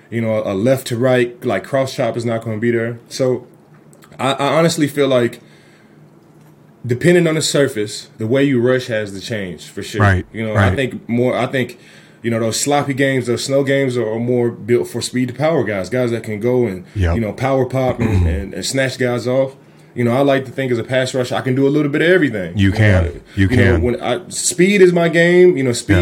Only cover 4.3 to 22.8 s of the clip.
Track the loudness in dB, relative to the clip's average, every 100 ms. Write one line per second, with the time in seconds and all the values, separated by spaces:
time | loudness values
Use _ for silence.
4.3 | 0 0 2 2 2 -2 0 2 2 0
5.3 | -4 -20 -20 -20 _ _ -20 -20 -20 _
6.3 | -20 -20 -20 -20 -12 -6 0 4 4 4
7.3 | 0 -2 2 0 0 -6 -8 -16 -8 -2
8.3 | 2 2 2 2 0 -2 -6 -6 -10 -8
9.3 | -8 -8 -12 -14 -14 -8 0 2 2 -2
10.3 | -8 -4 0 0 0 -2 -4 -4 -2 0
11.3 | 0 -2 -2 -4 -8 -20 -20 -20 -10 -4
12.3 | -2 -2 -2 0 0 0 0 0 0 -2
13.3 | -4 0 0 2 0 0 -2 -4 -4 -2
14.3 | 0 0 -4 0 0 0 -6 -6 -4 -4
15.3 | -2 0 0 0 -4 -4 -2 -2 -4 -6
16.3 | -4 -2 0 0 -4 -8 -2 0 0 -2
17.3 | -4 -2 0 0 -2 -2 -2 0 0 0
18.3 | -2 -6 -8 -6 -2 -2 -2 -2 -2 -2
19.3 | 0 -2 -4 -20 -20 -14 -2 0 2 2
20.3 | 2 -2 -6 -2 -2 -2 -2 -2 -2 -4
21.3 | -4 -2 2 2 2 0 2 4 4 2
22.3 | -2 -4 2 2 4